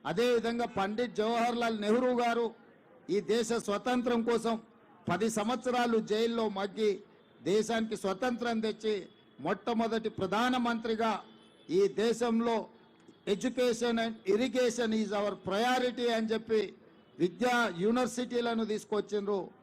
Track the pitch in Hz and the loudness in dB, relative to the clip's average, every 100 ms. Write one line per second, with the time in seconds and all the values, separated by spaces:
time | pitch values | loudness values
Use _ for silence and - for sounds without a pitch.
0 | 143 170 247 240 220 233 233 - 196 214 | -4 0 2 2 0 -2 -2 -2 -2 -2
1 | 247 180 214 233 233 240 233 214 208 233 | -2 -2 0 2 0 0 -2 0 2 4
2 | 254 247 240 233 226 - - - - - | 4 2 2 0 -2 -6 -20 -20 -20 -20
3 | - 196 175 226 233 233 - 202 247 247 | -2 -2 2 0 0 -2 -2 -2 0 0
4 | 247 240 226 233 226 220 - - - - | 2 0 2 0 0 -4 -6 -20 -20 -12
5 | - 175 220 220 208 247 254 240 240 226 | -4 0 0 0 -2 -2 0 0 2 0
6 | 220 214 233 233 220 196 202 185 214 190 | 0 0 0 0 -2 -2 -6 0 0 0
7 | - - - - 127 208 220 226 226 214 | -8 -20 -20 -8 0 0 2 -2 -2 -4
8 | 196 190 254 240 240 226 220 214 220 208 | -4 -2 -2 -2 -2 -2 -2 -2 -2 -2
9 | 160 - - - 147 202 - 226 220 226 | -6 -18 -20 -6 -4 -2 0 0 0 0
10 | 220 - 185 202 247 254 233 233 226 220 | -4 -4 -2 0 2 2 0 -2 -2 0
11 | 226 196 - - - - - 170 202 156 | 0 -2 -8 -20 -20 -20 -2 2 2 2
12 | 226 226 233 226 233 226 - - - - | 0 2 2 2 2 0 -4 -16 -20 -20
13 | - - - 196 254 247 247 226 240 226 | -20 -12 -4 -2 0 2 0 2 0 0
14 | 226 220 190 208 254 247 247 226 226 220 | -2 -4 0 2 2 2 0 2 0 0
15 | 208 208 202 190 190 196 240 254 247 240 | 0 0 -2 -4 -2 0 2 2 0 0
16 | 240 226 220 220 220 220 190 - - - | 0 0 0 -4 0 0 0 -8 -20 -20
17 | - - 180 170 247 240 226 170 202 240 | -20 -2 -2 2 2 2 2 0 2 2
18 | 247 240 247 240 240 226 214 214 - 208 | 0 -2 -2 -2 0 -2 -2 -4 -2 -2
19 | 202 208 202 202 165 - | -2 -4 -2 -4 -4 -14